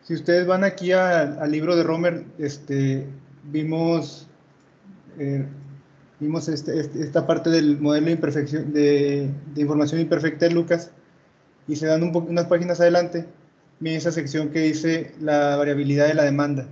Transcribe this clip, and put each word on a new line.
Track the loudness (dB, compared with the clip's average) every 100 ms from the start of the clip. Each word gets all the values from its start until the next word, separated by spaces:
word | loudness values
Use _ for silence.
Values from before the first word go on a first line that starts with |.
Si | -6
ustedes | -4 2 2 4
van | 2
aquí | 2 0 2
a, | 4 4 2
al | 2 -2 -2
libro | 0 2 2
de |
Romer, | 2 2 0 -2 -10 -8
este, | -8 -8 -4 0 0 -2 -6 -16 -20 -20 -8
vimos, | -4 -2 0 0 0 -2 -14 -20 _ _ _ _ _ -20 -20 -20 -8
eh, | -4 -4 -6 -10 -18 -20 _ _ _ _
vimos | -4 -4 -4
este, | -6 -4 -4
este, | -4 -6
esta | -2 0 2
parte | 0 2
del | 4 4 2
modelo | 2 2 2
de |
imperfección, | 0 0 -2 -2 -4 -2
de, | 2 4 4 2 0 -4 -6 -10
de | -4
información | 0 2 0 0
imperfecta | 0 0 0 0 2
de |
Lucas, | 2 0 -2 -2 -20 _ _ _ _ _ _ -8
y | -4
se | 0
dan | 2
un | 2
po-, | -2 -2
unas | -4 0
páginas | 0 0 4
adelante, | 4 4 0 -6 -10 -18 _ _ _ _
viene | -6 -2
esa | -2
sección | -4 -4 -4 -2
que | 0
dice | 0 0 -2 -2 -6 -8
la | 0 2 2 0
variabilidad | 0 0 0 2 4
de |
la | 4
demanda. | 2 2 0 -2 -6